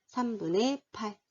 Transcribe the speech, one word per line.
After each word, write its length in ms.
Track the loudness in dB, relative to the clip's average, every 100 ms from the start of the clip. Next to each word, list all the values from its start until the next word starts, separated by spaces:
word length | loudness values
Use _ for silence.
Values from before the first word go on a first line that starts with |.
| _
삼분의 760 | -2 -2 -2 0 2 2 0 -6
팔. 260 | -8 -8 -8 _